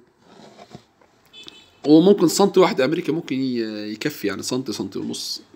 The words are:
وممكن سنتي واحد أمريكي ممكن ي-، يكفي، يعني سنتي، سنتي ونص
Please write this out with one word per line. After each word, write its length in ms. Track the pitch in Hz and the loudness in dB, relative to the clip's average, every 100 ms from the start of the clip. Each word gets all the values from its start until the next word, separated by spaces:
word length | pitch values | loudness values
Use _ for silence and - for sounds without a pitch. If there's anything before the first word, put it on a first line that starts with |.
| _ _ _ - - - - - _ _ _ _ _ - - - _ _ 139 | _ _ _ -20 -20 -20 -20 -20 _ _ _ _ _ -20 -20 -20 _ _ 4
وممكن 420 | 160 180 202 165 | 6 8 6 2
سنتي 320 | - 196 196 | 2 2 4
واحد 200 | 175 208 | 4 2
أمريكي 320 | 131 170 165 | -2 -2 -4
ممكن 240 | 170 - 131 | -6 -4 -4
ي-، 560 | 131 120 110 104 107 | -4 -4 -6 -8 -10
يكفي، 340 | 107 147 - 98 | -8 -8 -6 -6
يعني 160 | 95 | -6
سنتي، 300 | - 127 131 | -6 -6 -6
سنتي 260 | 104 95 - | -8 -8 -8
ونص 440 | 113 - - - - | -10 -10 -10 -12 -16